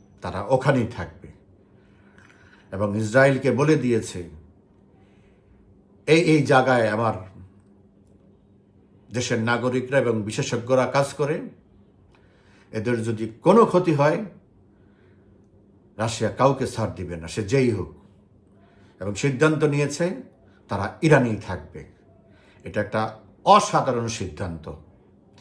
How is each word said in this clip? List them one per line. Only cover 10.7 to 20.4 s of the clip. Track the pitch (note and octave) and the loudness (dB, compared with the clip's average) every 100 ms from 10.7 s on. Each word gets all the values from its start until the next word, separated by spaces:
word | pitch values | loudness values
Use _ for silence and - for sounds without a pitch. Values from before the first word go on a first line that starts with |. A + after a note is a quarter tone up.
| B2+ B2 | 0 2
কাজ | C#3+ C#3 | 0 -2
করে, | - C#3+ E3+ B3+ - _ _ _ _ _ _ _ _ _ _ _ | -2 -4 -4 -8 -18 _ _ _ _ _ _ _ _ _ _ _
এদের | A2 A2 A#2 | -6 -2 -2
যদি | A2+ G#2+ A2 - | -2 -4 -6 -2
কোনো | D#3+ A3 A3 | 4 6 6
ক্ষতি | F3+ F3 | 2 2
হয় | C#3+ D3 E3+ G#3 - _ _ _ _ _ _ _ _ _ _ _ _ _ _ _ - | 2 2 0 -6 -14 _ _ _ _ _ _ _ _ _ _ _ _ _ _ _ -6
রাশিয়া | A2+ - A2 | -4 -2 -2
কাউকে | - C3 C3+ B2 | 2 2 2 -4
ছাড় | - F2 F2+ | -4 -6 -6
দিবে | F2+ E2+ | -10 -10
না, | E2+ | -10
সে | - | -8
যেই | G2+ C3+ B2 | 0 2 2
হোক।" | G2 F2 - - _ _ _ _ _ _ _ - - | 0 -4 -12 -20 _ _ _ _ _ _ _ -20 -12
এবং | F#2+ G2 | -10 -4
সিদ্ধান্ত | C#3+ B2+ D#3 D3+ | -2 2 2 4
নিয়েছে | D3+ C#3+ C#3+ - F3 - - _ | 0 0 -2 -2 -4 -4 -12 _